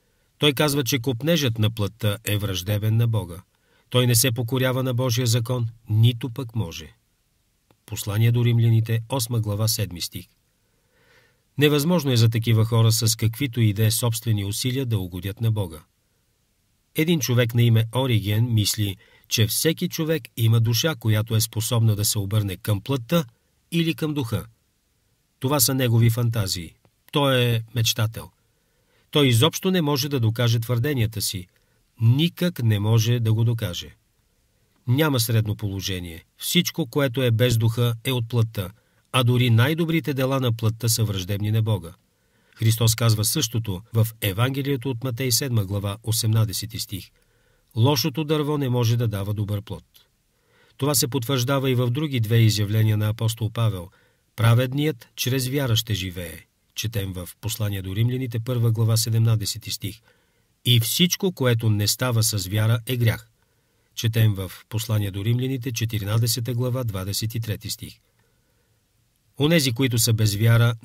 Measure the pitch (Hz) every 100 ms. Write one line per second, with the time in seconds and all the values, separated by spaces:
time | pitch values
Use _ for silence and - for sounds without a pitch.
0 | _ _ _ - 147 139 151 139 131 143
1 | 120 117 147 170 139 113 107 110 101 -
2 | 107 101 - 104 98 92 90 104 110 110
3 | 117 110 87 85 - _ _ _ _ 123
4 | 127 117 131 123 117 131 127 127 131 120
5 | 131 120 127 120 113 127 117 - - 107
6 | 117 120 139 117 127 113 85 78 80 _
7 | _ _ _ _ _ _ _ _ - 107
8 | - 101 117 120 120 120 117 113 110 113
9 | - 135 117 117 107 101 110 - 95 87
10 | - 92 85 _ _ _ _ _ _ _
11 | _ _ _ _ _ - 147 147 151 180
12 | 139 120 113 113 110 110 110 117 113 110
13 | 110 - 110 110 143 120 110 101 110 107
14 | 123 113 120 104 98 101 127 127 131 107
15 | 92 90 95 95 113 107 92 80 - _
16 | _ _ _ _ _ _ _ _ _ -
17 | 160 170 120 120 123 120 120 113 113 123
18 | 131 110 95 104 123 110 98 - 101 92
19 | _ _ _ - 107 - 160 165 175 -
20 | 156 160 - - 113 117 113 117 165 156
21 | 110 107 110 110 107 - 107 120 113 101
22 | 101 107 98 110 101 90 - 98 95 139
23 | 117 170 143 _ _ _ _ 170 165 160
24 | 156 147 123 98 - _ _ _ _ _
25 | _ _ _ _ 131 147 - 131 127 117
26 | 117 117 120 113 92 90 82 - _ _
27 | _ 156 143 131 123 117 113 120 113 -
28 | 107 110 - _ _ _ _ _ _ _
29 | _ 156 143 117 151 - 190 185 147 143
30 | 143 143 113 110 120 117 113 120 131 143
31 | 107 107 - 92 90 _ _ _ _ -
32 | 113 131 170 - 180 - 117 104 104 117
33 | 113 123 113 110 117 117 98 90 - -
34 | _ _ _ _ _ _ _ _ - 127
35 | 156 135 117 113 110 104 104 95 90 92
36 | 87 82 - - - 175 - - 156 147
37 | 139 120 127 113 123 117 113 113 120 117
38 | - 127 113 120 113 110 90 - _ _
39 | _ 127 120 123 127 113 127 160 165 165
40 | 151 135 131 135 127 113 110 110 117 113
41 | 107 98 98 101 107 110 113 104 82 -
42 | _ _ _ _ _ - 113 110 117 113
43 | 117 107 101 - - 117 110 90 - 113
44 | 110 - 104 95 127 135 139 139 139 123
45 | 131 120 131 120 143 117 95 101 101 98
46 | - 110 113 113 107 92 98 87 - 92
47 | - _ _ _ _ _ _ - 123 147
48 | 165 117 151 156 147 151 135 123 120 117
49 | 120 101 98 107 101 104 - 82 - _
50 | _ _ _ _ _ _ _ - 139 139
51 | 147 135 117 135 123 139 131 123 123 123
52 | 156 131 107 117 113 101 101 110 110 107
53 | 107 107 113 113 104 - 113 95 87 -
54 | _ _ _ - 113 120 127 135 151 143
55 | - - 123 135 127 139 135 110 - 98
56 | 95 87 85 82 - _ _ - 110 104
57 | 98 92 87 - 104 - 107 98 95 95
58 | 117 127 131 117 113 123 117 113 113 113
59 | - 113 113 110 98 107 - - 98 -
60 | _ _ _ _ _ _ - 120 113 -
61 | 180 - 190 180 127 117 113 104 104 -
62 | 127 117 107 104 90 107 110 120 - 127
63 | 117 - - _ _ _ _ _ _ -
64 | 120 113 110 95 92 - _ 110 110 107
65 | 104 95 104 120 131 135 123 117 117 104
66 | 98 110 117 127 117 120 123 123 120 95
67 | 92 95 110 113 113 92 98 - - -
68 | _ _ _ _ _ _ _ _ _ _
69 | _ _ _ - 147 170 131 120 135 117
70 | 120 107 107 101 113 117 117 117